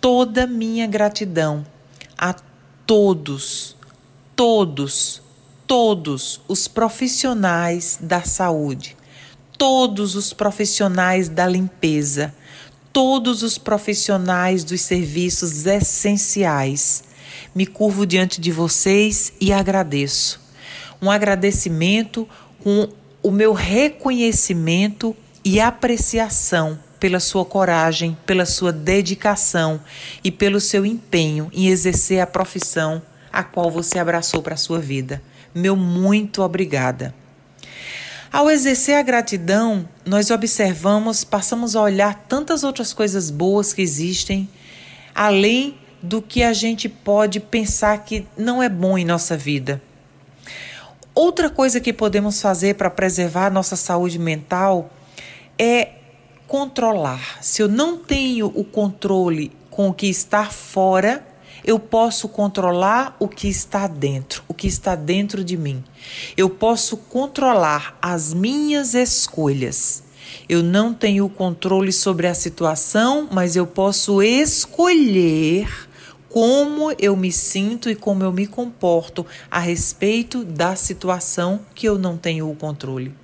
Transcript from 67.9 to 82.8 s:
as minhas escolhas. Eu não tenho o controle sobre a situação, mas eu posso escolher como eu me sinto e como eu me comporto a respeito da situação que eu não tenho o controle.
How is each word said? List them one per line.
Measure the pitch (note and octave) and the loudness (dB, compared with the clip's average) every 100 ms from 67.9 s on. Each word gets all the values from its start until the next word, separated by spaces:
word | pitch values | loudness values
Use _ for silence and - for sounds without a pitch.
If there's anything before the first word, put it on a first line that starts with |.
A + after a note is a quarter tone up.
| - | -8
as | F3 F3 D#3 | -4 -4 -2
minhas | E3 G#3 C#4+ D4+ D4 C4 | -2 0 0 0 0 0
escolhas. | B3 B3 - - - D3+ C#3 C3 C#3+ - - - - - - - | 0 2 0 -2 -2 0 0 -2 -2 -2 -4 -8 -20 -20 -20 -2
Eu | F3 | 0
não | E3+ F#3+ A3+ | 2 2 2
tenho | A3+ A3 G3 G3+ | 0 0 2 0
o | |
controle | G3+ F#3 E3+ F#3+ F#3+ G3 | -2 -4 -2 0 2 2
sobre | F#3 G3 F3 F3 | 0 0 0 0
a | |
situação, | F3 F3 E3+ E3 D#3 - G#3+ A#3 D4 D4+ | -2 -6 -2 -2 0 0 2 2 0 -2
mas | F#3+ F3+ | -2 0
eu | F3 F3 | 0 -2
posso | F#3 G3 G3 - G3+ | 0 0 2 2 4
escolher | G#3 B3+ D4+ - - - F4 E4+ C4 F#3+ E3+ D#3 D#3 F3 G#3+ - - - - - - | 4 4 2 0 -2 2 4 6 6 4 4 4 2 0 -2 -8 -16 -20 -20 -20 -4
como | A3+ A3+ C4+ D4 D4 D4+ D4 | 2 4 4 2 0 -2 0
eu | G3 | 0
me | G3 F#3 | 2 0
sinto | E3+ - G3 G3 A#3 A#3+ | -2 -4 -2 -2 -2 -4
e | |
como | G#3+ - F#3+ | -4 -2 -2
eu | F#3+ | 0
me | F3+ G3+ | -2 -4
comporto | A3 A#3+ A#3 F3+ E3+ E3 - E3 - - | -4 -8 -2 2 2 0 -10 -10 -14 -6
a | - | -4
respeito | F3 E3+ - - G3 A3+ A#3 B3+ | -2 -2 -4 -2 0 0 -2 -8
da | G#3 D3+ E3+ F#3 | -8 -4 -2 -2
situação | - F#3 F3+ F3+ - - F3 G3+ - | -6 -6 -4 -4 -4 -4 -2 -4 -8
que | - A3+ | -6 -2
eu | G3+ | 0
não | F#3 E3+ | -2 -4
tenho | E3+ D#3+ D#3 | -4 -4 -6
o | D3+ | -6
controle. | D3+ D3 | -8 -8